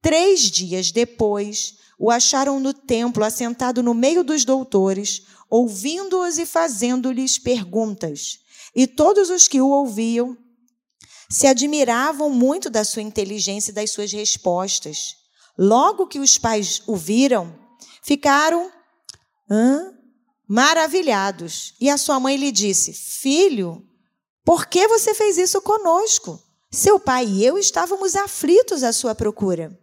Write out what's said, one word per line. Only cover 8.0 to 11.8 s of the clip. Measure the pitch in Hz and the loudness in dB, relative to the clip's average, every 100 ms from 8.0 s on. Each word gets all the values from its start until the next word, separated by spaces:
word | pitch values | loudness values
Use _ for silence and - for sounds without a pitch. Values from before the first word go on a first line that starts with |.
| 165 143 - - _ - - | -8 -8 -12 -14 _ -20 -8
E | 233 254 | 0 0
todos | - 311 415 359 | 4 4 4 2
os | 359 - | 2 2
que | 277 | 4
o | 269 | 2
ouviam | 277 269 202 226 233 247 247 _ _ _ _ _ _ - - _ | 2 0 -4 -2 -2 -4 -8 _ _ _ _ _ _ -20 -20 _
se | - 277 | 2 2
admiravam | 254 294 302 | 4 0 0